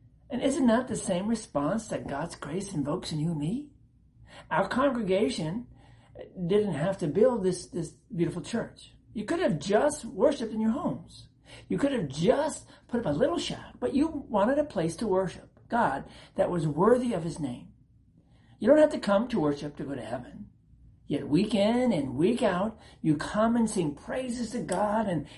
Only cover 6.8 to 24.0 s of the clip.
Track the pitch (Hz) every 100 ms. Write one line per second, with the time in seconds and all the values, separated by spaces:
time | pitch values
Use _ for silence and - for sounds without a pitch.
6.8 | 165 190 165 151 254 240 185 180 - -
7.8 | 160 - - 175 170 175 - 226 - -
8.8 | - - - - 214 339 339 160 - 208
9.8 | 294 - 233 185 254 - 233 220 220 247
10.8 | 349 - - - - _ - - - 190
11.8 | 277 262 156 135 175 277 302 - - -
12.8 | - 233 202 147 277 339 - 156 - -
13.8 | 247 277 320 302 - 208 208 285 294 196
14.8 | 165 - 226 185 190 - - - - 233
15.8 | 196 139 - - - - 190 175 156 147
16.8 | 202 247 247 196 165 - 143 120 - -
17.8 | _ _ _ _ _ _ _ - 214 294
18.8 | 302 302 - 202 247 214 147 143 151 -
19.8 | 143 135 - 127 120 - - - _ -
20.8 | - - - 143 123 147 214 214 202 240
21.8 | 254 180 139 123 180 240 240 180 208 -
22.8 | - - 156 147 - 202 226 233 220 196
23.8 | 156 143